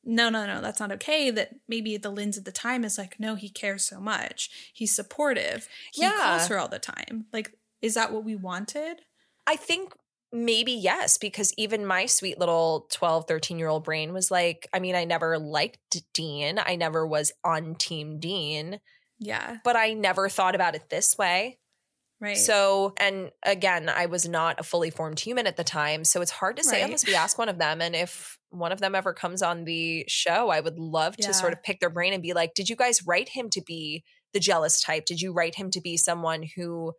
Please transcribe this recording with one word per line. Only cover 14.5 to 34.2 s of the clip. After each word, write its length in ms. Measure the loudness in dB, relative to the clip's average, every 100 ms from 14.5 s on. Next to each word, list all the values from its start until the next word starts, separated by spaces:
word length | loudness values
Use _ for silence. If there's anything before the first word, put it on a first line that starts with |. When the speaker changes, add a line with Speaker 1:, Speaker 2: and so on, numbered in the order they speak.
| -2 -4
Speaker 2:
I 80 | -2
mean, 160 | 0 0
I 80 |
never 340 | 0 0 2 0
liked 640 | 0 -2 -2 -4 _ -6 -4
Dean. 460 | -6 -6 -4 -2 0
I 160 | 0
never 320 | 0 0 0 0
was 240 | 0 0 -2
on 320 | -2 -2 -4 -6
Team 420 | -4 -4 -8 -8
Dean. 640 | -6 -4 -4 -4 -6 -10 _ _ _ _
Speaker 1:
Yeah. 380 | -6 -6 -6 -2
Speaker 2:
But 140 | 2 4
I 160 | 4
never 360 | 2 0 2 0
thought 280 | 2 2 4
about 180 | 2
it 160 | 0 -6
this 260 | 0 2 4
way. 440 | 2 2 0 -8 _ _ _ _ _ _
Speaker 1:
Right. 180 | -4 2
Speaker 2:
So, 560 | 6 6 6 4 2 2
and 340 | 0 2 -8 _
again, 460 | 0 2 2 2 0
I 180 | 0 0
was 220 | 0 0
not 320 | 2 0 0
a 20 |
fully 280 | -2 0 -2
formed 280 | -2 -6 -4
human 300 | -4 0 0
at 80 | 0
the 80 |
time, 400 | -2 0 0 2
so 160 | 2 2
it's 100 | 0
hard 260 | 0 -2 2
to 60 |
say 140 | 2 2
Speaker 1:
Right. 80 |
Speaker 2:
unless 200 | 2 2
we 120 | 2 4
ask 200 | 4 2
one 120 | 0
of 100 | 0
them. 220 | 0 2
And 140 | -2 0
if 420 | -2 -4 -8 -12 _
one 200 | -6 -4
of 80 | 0
them 160 | 0
ever 180 | 0 -2
comes 300 | -4 -6 -2
on 220 | -2 -2
the 400 | -4 -4 -2 -4 -2
show, 420 | 0 2 2 4
I 100 | 2
would 180 | 0 -6
love 380 | -2 0 0 0
to 60 |
Speaker 1:
Yeah. 80 | 0
Speaker 2:
sort 200 | 2 2
of 120 | -2
pick 160 | -4 -2
their 100 | 0
brain 220 | 0 0
and 100 | 0
be 100 | 0
like, 220 | 0 0
"Did 140 | 0 -4
you 80 | 0
guys 280 | 2 2
write 260 | 2 0 0
him 200 | -6 -4
to 100 | -6
be 440 | -6 -8 -6 -8 _ _